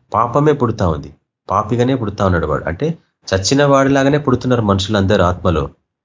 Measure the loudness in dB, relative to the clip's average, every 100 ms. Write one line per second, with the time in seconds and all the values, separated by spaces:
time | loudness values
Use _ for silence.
0 | _ -2 0 2 2 2 0 0 -2 -2
1 | -8 -18 _ _ -4 -2 0 0 0 -2
2 | -4 -2 0 0 -2 -4 -4 -4 -6 -6
3 | _ _ -4 -4 0 2 4 4 4 2
4 | 2 0 0 0 0 0 2 0 0 0
5 | 2 2 2 0 -2 -2 -4 -10 _ _